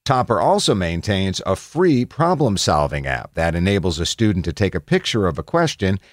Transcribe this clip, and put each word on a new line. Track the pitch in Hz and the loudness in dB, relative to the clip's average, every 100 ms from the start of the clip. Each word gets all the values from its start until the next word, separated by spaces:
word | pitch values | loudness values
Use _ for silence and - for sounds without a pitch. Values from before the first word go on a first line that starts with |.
Topper | - 131 196 104 | -2 0 2 2
also | 127 202 - | 2 2 2
maintains | 110 85 85 104 98 95 92 - | 0 0 -2 -2 -2 -2 -4 -4
a | 95 | -4
free | - 151 185 127 | -4 0 2 2
problem-solving | 123 - 165 170 135 95 - 78 73 71 67 | 0 0 0 2 0 0 0 2 0 -2 -4
app | 64 - | -6 -6
that | - 82 85 | -2 -2 2
enables | 92 101 90 78 | 2 2 0 -2
a | 82 | -4
student | - 110 92 | 0 0 0
to | 85 | -4
take | 73 95 | -2 -2
a | 90 | -2
picture | - 180 - 117 92 | -2 -2 0 0 0
of | 73 | -2
a | |
question | - 170 165 - 95 98 - | -2 0 0 0 -2 -2 -6